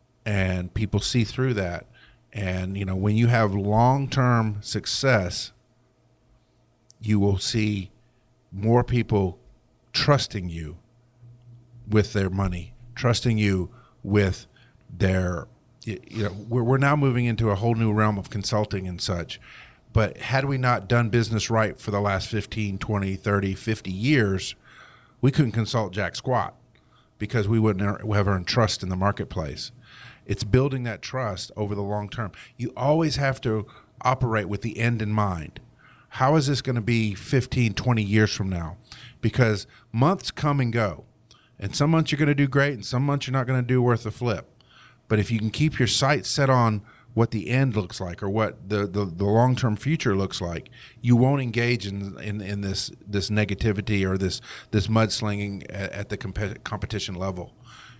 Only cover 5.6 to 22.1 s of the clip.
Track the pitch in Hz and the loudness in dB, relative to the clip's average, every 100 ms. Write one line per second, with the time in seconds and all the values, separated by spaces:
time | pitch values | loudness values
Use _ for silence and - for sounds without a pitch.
5.6 | _ _ _ _ _ _ _ _ _ _ | _ _ _ _ _ _ _ _ _ _
6.6 | _ _ _ - 110 104 101 95 - 113 | _ _ _ -8 0 2 4 0 0 0
7.6 | 107 101 92 _ _ _ _ _ _ 95 | 0 -2 -6 _ _ _ _ _ _ -4
8.6 | 110 120 120 123 110 104 95 - - _ | 4 4 4 0 2 2 0 -4 -20 _
9.6 | _ _ _ - - 143 - 107 90 82 | _ _ _ -2 2 2 2 -6 -6 -8
10.6 | 76 85 _ _ _ _ - - - - | -10 -12 _ _ _ _ -20 -20 -20 -20
11.6 | - - - 107 101 104 95 95 95 90 | -20 -16 0 2 2 0 0 2 0 -2
12.6 | 82 - - - 123 113 123 110 104 95 | -8 -16 -18 -2 0 2 2 2 4 2
13.6 | 87 - - _ 95 104 98 - - _ | -2 -8 -20 _ 2 4 4 0 -10 _
14.6 | _ _ - 90 95 92 90 85 - _ | _ _ -14 0 2 2 0 -4 -8 _
15.6 | _ _ 110 101 - 110 101 95 107 123 | _ _ -10 -10 -8 -4 -4 -6 -4 0
16.6 | 120 131 139 147 139 123 120 113 110 98 | 2 4 4 4 2 2 0 2 0 2
17.6 | 117 113 113 107 107 101 90 104 - 107 | 2 2 2 4 2 0 -4 -6 -2 -2
18.6 | 104 98 92 90 - 87 82 - - - | -2 -4 -6 -6 -4 -4 -6 -12 -16 -20
19.6 | - - _ 117 101 - - 131 139 135 | -20 -20 _ 0 0 -2 -2 -2 0 0
20.6 | 127 113 98 120 117 117 107 110 - 110 | 2 2 2 2 4 2 2 0 0 2
21.6 | 107 - - 101 101 | 2 -2 -2 0 2